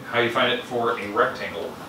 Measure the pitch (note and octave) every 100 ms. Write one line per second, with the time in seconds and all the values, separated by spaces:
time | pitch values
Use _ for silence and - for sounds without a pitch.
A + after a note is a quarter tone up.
0 | - A#2 A#2 B2 B2 B2 - A#2+ A#2 A2+
1 | G2+ G#2+ B2+ - - E2+ E2+ -